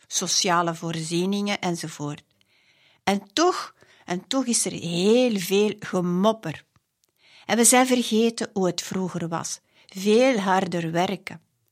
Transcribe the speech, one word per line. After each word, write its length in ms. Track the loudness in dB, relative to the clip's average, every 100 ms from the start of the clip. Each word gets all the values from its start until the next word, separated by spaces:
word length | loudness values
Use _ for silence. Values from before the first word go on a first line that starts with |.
| _
sociale 680 | -6 -2 -2 2 2 0
voorzieningen 880 | -4 -6 -6 -4 -2 0 -2 -2 -4
enzovoort. 640 | -4 -4 -8 -8 -10 -10 _ _ _ _ _ _ _ _
En 280 | -2 -2 -2
toch, 420 | 0 2 0 -6 -16 _ _
en 220 | -8 -8 -4
toch 200 | -2 0
is 180 | -2
er 80 | -2
heel 680 | -6 -4 0 4 4 4 0
veel 360 | 0 2 2 -2
gemopper. 840 | -4 -2 0 2 2 0 -6 -12 -16 _ _ _ _ _ _ -14 -2
En 100 | 2
we 80 |
zijn 220 | 6 6 4
vergeten 640 | 2 2 2 2 -2 -6
hoe 140 | -2 -2
het 160 | -2
vroeger 460 | -6 -4 -4 -6 -6
was. 320 | -6 -8 -12 _ _ _
Veel 520 | -4 2 4 4 2
harder 520 | 2 0 0 -2 -2
werken, 500 | -2 -2 -4 -10 -20 _ _ _